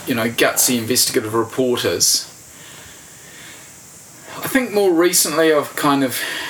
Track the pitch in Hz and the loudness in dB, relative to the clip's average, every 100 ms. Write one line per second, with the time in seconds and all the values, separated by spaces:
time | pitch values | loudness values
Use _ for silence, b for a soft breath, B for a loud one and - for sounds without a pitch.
0 | - 117 117 113 139 - - 123 110 123 | -4 -2 -2 0 0 2 0 0 0 0
1 | - 131 110 110 110 - 127 120 104 90 | 0 0 0 -2 -2 0 0 0 0 0
2 | - - - - - B B B B B | 0 0 -4 -16 -20 B B B B B
3 | B B B B B B B B - - | B B B B B B B B -20 -20
4 | - - - - - 262 240 202 196 165 | -20 -20 -18 -12 -4 -2 0 2 4 4
5 | 180 170 185 151 160 151 131 - 147 139 | 4 2 0 2 4 4 0 -2 0 2
6 | 131 117 B B B | 0 -2 B B B